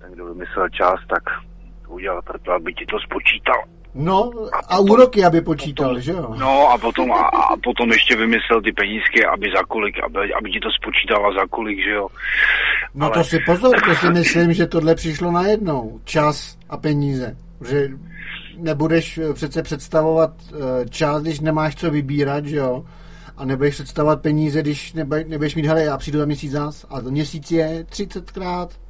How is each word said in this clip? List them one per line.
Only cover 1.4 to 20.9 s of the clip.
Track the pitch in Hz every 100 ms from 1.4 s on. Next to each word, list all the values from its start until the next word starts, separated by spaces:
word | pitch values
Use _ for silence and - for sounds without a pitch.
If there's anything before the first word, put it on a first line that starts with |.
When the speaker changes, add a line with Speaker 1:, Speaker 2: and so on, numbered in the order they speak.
| - - - - -
Speaker 1:
to |
udělal | 87 95 90
proto, | - - -
aby | 90 82
ti | - -
to | -
spočítal. | - - - - - - - - - 135
Speaker 2:
No, | 160 190 240 233 220
Speaker 1:
A | -
Speaker 2:
a | - 185
Speaker 1:
potom, | 196
Speaker 2:
úroky, | 226 254 214 180
aby | 165
počítal, | 160 151 151 139 135
Speaker 1:
potom, | 123
Speaker 2:
že | 127
jo? | 185 127 110
Speaker 1:
no, | 135 135 143
a | 120
potom, | 117 113 127
a, | - 80
a | - 57 -
potom | 247 - 233
ještě | 113 - 120
vymyslel | 113 113 - 113
ty | 107
penízky, | 101 101 110 - 117 104
aby | 95 101 95
za |
kolik, | 90 113 107 -
aby, | - 98 101
aby | - 110
ti | 104
to | 110
spočítala | - - 104 - 107 101
za | 98 95
kolik, | - 107 98
že | 101
jo? | 104 98 - - - - - - - -
Speaker 2:
No | 139 151
Speaker 1:
Ale | 170
Speaker 2:
to |
si | 165 160
pozor, | - 180 254 226
to | 190 160
si | 175
Speaker 1:
<laughs> | 170
Speaker 2:
myslím, | 165 170 170
že | 170 165
tohle | 170 156 165
přišlo | 165 147 175
najednou. | 175 190 214 190 139 110 113
Čas | - 156 151 147 - - -
a | -
peníze. | 151 143 143 131 120 - - - 120
Že | 143 139 135 - - - - - -
nebudeš, | 165 147 156 165 160 -
eh, | 160
přece | 139 151 165
představovat, | - 143 - 165 156 160 160 - - 151 131 127
eh, |
čas, | 120